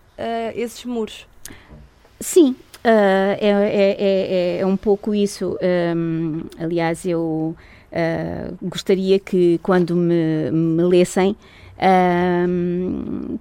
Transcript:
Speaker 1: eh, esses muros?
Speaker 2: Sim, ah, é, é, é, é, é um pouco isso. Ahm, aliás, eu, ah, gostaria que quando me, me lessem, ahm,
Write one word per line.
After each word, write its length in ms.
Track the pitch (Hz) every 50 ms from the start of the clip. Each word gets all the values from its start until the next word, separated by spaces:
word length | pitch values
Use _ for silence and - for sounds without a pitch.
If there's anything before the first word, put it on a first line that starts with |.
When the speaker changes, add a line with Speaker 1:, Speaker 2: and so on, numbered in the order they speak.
| _ _ _ -
Speaker 1:
eh, 360 | - 226 233 226 226 226 -
esses 280 | - 233 233 - - -
muros? 420 | 247 247 233 220 208 - - - - - - - - - - - - - - - - _ _ _ _ _ _
Speaker 2:
Sim, 360 | - - - 392 320 262 254 - - _ - - _
ah, 540 | 240 226 220 208 196 190 190 190 196 202 -
é, 80 | - 208
é, 480 | 202 202 202 208 - 208 196 196 202 -
é, 600 | 208 196 196 190 190 - 190 185 175 180 175 175
é, 20 |
é 60 | 190
um 120 | 190 190 190
pouco 360 | - 220 202 202 - 220 208
isso. 440 | 208 202 202 - - 196 180 - -
Ahm, 800 | - 185 180 175 170 170 170 170 165 165 165 160 165 165 151 160 - - - -
aliás, 460 | 165 160 175 170 165 165 165 165 -
eu, 500 | 185 170 165 165 165 156 160 160 160 165 - - - - - - _
ah, 600 | - - 170 165 165 165 165 165 170 - - - 180 180
gostaria 580 | - 180 - - - - 196 185 190 190 190 196
que 400 | - - - 180 180 175 170 170 -
quando 320 | - 190 180 175 160 170
me, 560 | 175 175 170 170 170 160 160 156 156 156 -
me 320 | - 160 165 165 160 165 170
lessem, 520 | 180 185 175 180 - - 208 185 196 208 - - - - - - - - -
ahm, 1600 | - 185 190 185 180 180 175 175 175 180 175 175 175 180 180 180 175 180 175 180 180 180 - - - - - - - - - 214